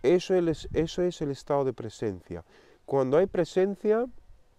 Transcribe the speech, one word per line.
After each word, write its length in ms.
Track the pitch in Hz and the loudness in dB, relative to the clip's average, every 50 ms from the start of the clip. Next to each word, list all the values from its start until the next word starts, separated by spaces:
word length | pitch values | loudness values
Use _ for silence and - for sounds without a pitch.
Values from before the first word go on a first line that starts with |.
Eso 320 | - 131 - 220 - - 190 | 6 4 4 4 4 2 2
es, 360 | 185 175 170 156 - - - | 2 2 2 -2 -2 -6 -4
eso 300 | - - 156 160 - - | -2 -2 -2 -2 -2 -2
es 200 | 180 180 170 - | -2 -2 -2 -4
el 80 | 160 143 | -6 -6
estado 360 | 139 - - - 147 139 139 | -6 -8 -4 -2 0 0 2
de 80 | 131 117 | 0 -2
presencia. 720 | - 120 110 - - 120 110 95 90 - - 87 85 - _ - - - - - _ _ | -4 -10 -12 -8 -4 -4 -4 -4 -6 -10 -12 -12 -12 -12 _ -20 -20 -20 -20 -20 _ _
Cuando 320 | - - 139 135 131 135 | -2 0 0 2 4 4
hay 100 | 160 190 | 2 2
presencia, 800 | 196 - 185 165 - - 185 185 202 202 - - 208 214 220 240 254 - - - - - - - _ _ | 2 0 -2 -2 0 0 0 0 0 -2 -2 0 0 2 2 0 -4 -8 -18 -20 -20 -20 -20 -20 _ _